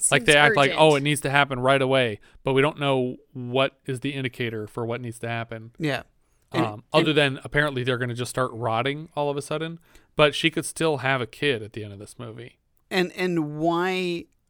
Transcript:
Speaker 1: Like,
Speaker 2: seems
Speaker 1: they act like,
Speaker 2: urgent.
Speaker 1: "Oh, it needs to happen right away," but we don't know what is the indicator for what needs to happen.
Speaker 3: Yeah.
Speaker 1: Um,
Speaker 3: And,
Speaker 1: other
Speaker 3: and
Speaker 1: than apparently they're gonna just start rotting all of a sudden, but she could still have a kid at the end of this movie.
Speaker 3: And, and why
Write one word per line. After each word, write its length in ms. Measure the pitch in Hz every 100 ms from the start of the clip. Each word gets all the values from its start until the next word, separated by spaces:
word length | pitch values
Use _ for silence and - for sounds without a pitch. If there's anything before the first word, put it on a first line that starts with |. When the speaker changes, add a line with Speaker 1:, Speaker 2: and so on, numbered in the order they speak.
| -
Speaker 1:
Like, 120 | 143
Speaker 2:
seems 20 |
Speaker 1:
they 100 | - 147
act 200 | 147 143
like, 140 | 139
Speaker 2:
urgent. 100 | -
Speaker 1:
"Oh, 140 | 156 143
it 60 |
needs 180 | 143 143
to 100 | 143
happen 300 | 139 139 127
right 200 | 127 139
away," 380 | 131 135 120 104 _ -
but 120 | 135
we 80 | 135
don't 180 | 143 156
know 380 | 143 135 127 - _
what 460 | 131 123 127 135 - -
is 140 | 127
the 100 | 139
indicator 520 | 139 131 - 120 110 104
for 180 | -
what 160 | 117 120
needs 200 | 120 113
to 80 | 117
happen. 420 | 117 117 113 113 -
Speaker 3:
Yeah. 240 | 156 131 - _ _ _ _
Speaker 1:
Um, 140 | -
Speaker 3:
And, 180 | 120 107 -
Speaker 1:
other 180 | 156 156
Speaker 3:
and 80 | 151 139 135
Speaker 1:
than 40 |
apparently 400 | - 147 147 127
they're 140 | 123 123
gonna 160 | 123
just 160 | 120 123
start 200 | - 127
rotting 580 | 117 117 113 131 147 160
all 160 | - 147
of 60 | 143
a 60 |
sudden, 360 | - 156 160 165 _ _ _ -
but 180 | 151
she 160 | 139 165
could 140 | 160
still 340 | - - 165 139
have 220 | 131 135
a 60 | 120
kid 360 | - 143 117
at 100 | 104
the 100 | 113
end 80 | 104
of 80 | 98
this 180 | 104 -
movie. 400 | 120 120 120 _ _ _ -
Speaker 3:
And, 220 | 190 175
and 460 | - 185 170 147 151
why 640 | 165 170 180 185 180 170 - _